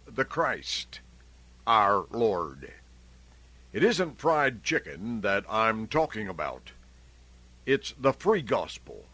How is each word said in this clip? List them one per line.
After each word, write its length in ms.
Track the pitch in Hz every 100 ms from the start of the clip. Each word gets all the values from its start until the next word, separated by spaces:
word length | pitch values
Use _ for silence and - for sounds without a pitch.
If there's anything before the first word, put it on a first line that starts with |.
| -
the 160 | -
Christ, 760 | 131 - 147 92 65 - - - - - - - - - -
our 380 | 113 101 101 87
Lord. 600 | 117 117 92 80 67 67 - - - - - - - - - -
It 100 | 117
isn't 360 | 196 175 175 123
fried 440 | 160 151 139 117
chicken 560 | - 160 - 71 110 117
that 240 | 98 98 98
I'm 360 | 110 113 110 110
talking 440 | 151 156 110 101
about. 420 | 82 73 64 - - - - - - - - - - -
It's 280 | 135 - -
the 140 | 131
free 280 | 131 190 214
gospel 640 | 123 117 80 - - 53 -